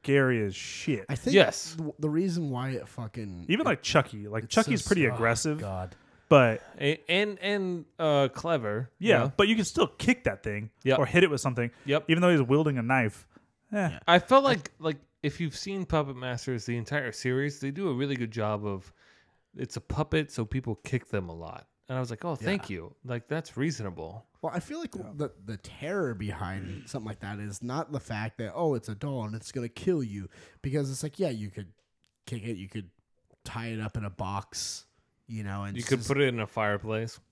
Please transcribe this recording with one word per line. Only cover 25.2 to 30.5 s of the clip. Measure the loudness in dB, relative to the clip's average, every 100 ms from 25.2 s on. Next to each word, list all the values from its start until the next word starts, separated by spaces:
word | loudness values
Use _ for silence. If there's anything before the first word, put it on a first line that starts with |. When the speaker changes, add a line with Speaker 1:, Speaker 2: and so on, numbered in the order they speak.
| -8 -8
Speaker 2:
the | -12 -12
terror | -12 -10 -6 -2 -2
behind | -2 -6 -4 -6 -6 -8 -12
<clears throat> | -8
something | -8 -8
like | -10
that | -10 -8
is | -8 -8
not | -6 -6 -4
the | -8
fact | -6 -6 -6 -6
that, | -8
oh, | -2 0
it's | 0 -4
a |
doll | -8 -6 -4
and | -6
it's | -8 -8
gonna | -8 -8
kill | -2 0 0
you. | -2 -6 -10 -14 -20